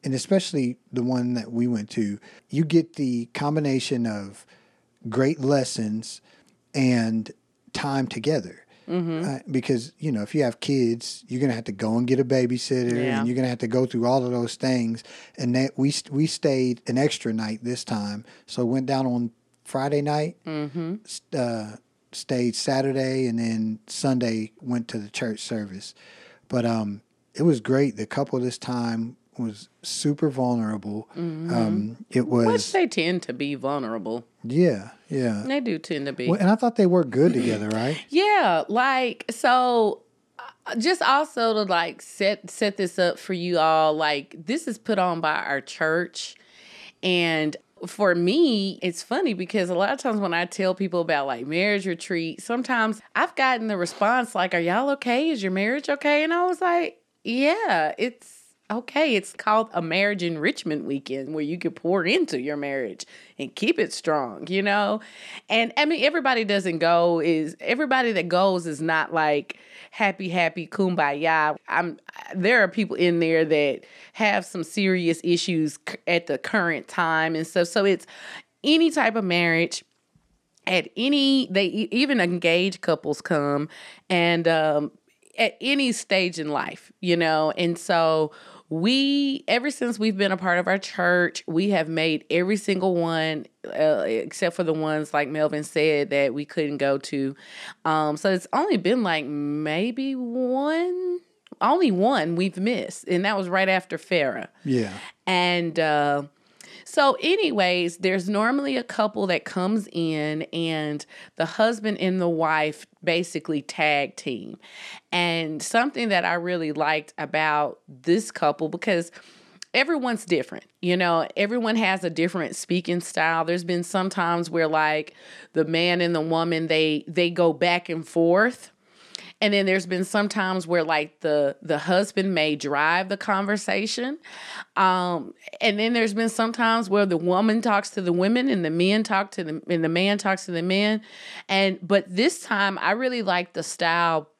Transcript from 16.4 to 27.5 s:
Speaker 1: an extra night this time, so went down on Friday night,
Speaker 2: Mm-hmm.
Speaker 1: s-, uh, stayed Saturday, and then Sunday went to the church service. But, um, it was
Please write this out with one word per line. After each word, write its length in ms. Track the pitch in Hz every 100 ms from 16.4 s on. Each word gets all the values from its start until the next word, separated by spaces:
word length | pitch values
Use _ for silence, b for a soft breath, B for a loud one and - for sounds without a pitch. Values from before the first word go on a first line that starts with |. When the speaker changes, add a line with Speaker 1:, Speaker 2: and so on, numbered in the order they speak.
| 156 135 127 120 -
Speaker 1:
an 100 | 127
extra 360 | 147 - 120
night 260 | 110 110 110
this 200 | 120 123
time, 400 | - 113 104 104 - B B
so 180 | - 120
went 200 | 131 131
down 200 | 135 131
on 260 | 123 120 _ _ _
Friday 380 | - 139 139 143
night, 340 | 143 147 156 180 -
Speaker 2:
Mm-hmm. 500 | 156 147 147 165 202 -
Speaker 1:
s-, 160 | - _
uh, 440 | - 123 113 107 107 _ _ _
stayed 420 | - - 127 123 113
Saturday, 680 | - 131 135 135 131 131 127
and 120 | 117
then 400 | 117 113 110 110 _
Sunday 640 | - 139 131 120 113 110 _
went 280 | 127 120 117
to 80 | 117
the 120 | 104
church 300 | - 120 107
service. 540 | - 113 104 95 - - B B B B _
But, 160 | 127 117
um, 360 | 113 107 101 _ _ _
it 100 | -
was 180 | 165